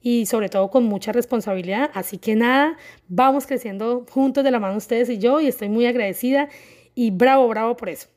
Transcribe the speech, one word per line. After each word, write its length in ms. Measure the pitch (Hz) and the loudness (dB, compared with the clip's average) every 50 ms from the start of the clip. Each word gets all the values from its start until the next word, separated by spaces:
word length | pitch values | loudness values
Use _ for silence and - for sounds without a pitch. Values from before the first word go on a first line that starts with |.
y 260 | _ 240 240 233 220 | _ 0 0 0 0
sobre 220 | - - 220 208 190 | 0 -2 -2 -2 -2
todo 200 | - 196 190 196 | 0 -2 -2 2
con 140 | - 262 240 | 2 2 2
mucha 280 | 220 202 190 - 220 | 2 -2 -4 -4 -2
responsabilidad. 760 | 214 240 233 - 262 226 196 214 196 185 175 180 196 226 277 302 - | -2 -2 -2 -2 -4 -4 -2 -2 -4 -4 -4 -4 -2 -2 -2 -2 -4
Así 240 | 196 175 - - | -8 -10 -8 -12
que 180 | 185 - 220 214 | -8 -4 -2 0
nada, 420 | 220 233 240 254 277 285 311 330 - - - - _ _ | 2 2 4 4 4 2 2 -2 -6 -14 -20 -20 _ _
vamos 400 | _ 180 175 247 262 269 285 269 | _ 0 2 4 4 4 2 -2
creciendo 580 | - 269 247 - 220 190 196 220 233 240 247 247 - | -4 -6 -6 -6 -8 -8 -6 -4 -4 -4 -4 -6 -4
juntos 340 | - 269 269 269 262 285 269 | 0 0 0 2 2 2 2
de 80 | 269 | 2
la 80 | 254 233 | 0 0
mano 180 | 208 190 196 | -2 -4 -6
ustedes 320 | 214 - - 240 226 240 233 | -6 -4 -2 -2 0 0 -2
y 80 | 247 | -2
yo, 240 | 202 190 240 269 311 | 0 2 2 2 4
y 60 | 320 | 2
estoy 220 | 269 240 - 214 202 | 0 -2 -2 -6 -4
muy 160 | 208 226 240 | 0 0 0
agradecida 640 | 240 240 247 214 196 190 - - 247 269 277 294 285 - - - - - _ _ _ _ | 0 0 0 -2 -2 -4 -4 -2 0 0 0 0 -2 -6 -20 -20 -20 -20 _ _ _ _
y 180 | - 240 226 | -2 -2 0
bravo, 360 | 190 180 240 262 269 269 262 | 2 2 4 4 6 4 4
bravo 280 | 233 220 220 220 233 240 | 2 0 -2 -2 -2 -4
por 140 | 233 - 180 | -4 -6 -10
eso. 180 | 156 - - _ _ | -10 -12 -16 _ _